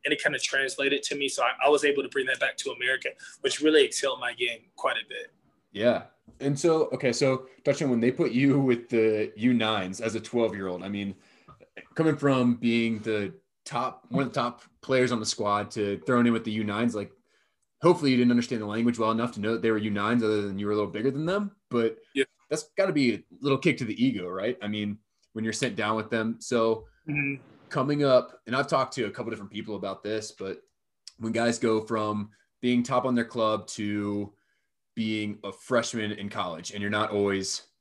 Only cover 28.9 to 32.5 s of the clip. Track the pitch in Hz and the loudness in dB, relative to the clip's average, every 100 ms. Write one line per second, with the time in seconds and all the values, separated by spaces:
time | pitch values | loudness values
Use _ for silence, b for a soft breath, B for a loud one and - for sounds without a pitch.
28.9 | - 104 - 113 107 101 107 110 101 98 | -2 -4 -4 -8 -8 -10 -12 -8 -8 -6
29.9 | 98 101 110 107 - 95 - _ _ _ | -8 -6 -6 -6 -10 -10 -10 _ _ _
30.9 | _ - _ 110 113 120 117 117 110 110 | _ -20 _ -4 0 0 2 2 2 0
31.9 | 113 107 104 104 b b | -2 0 -2 -6 b b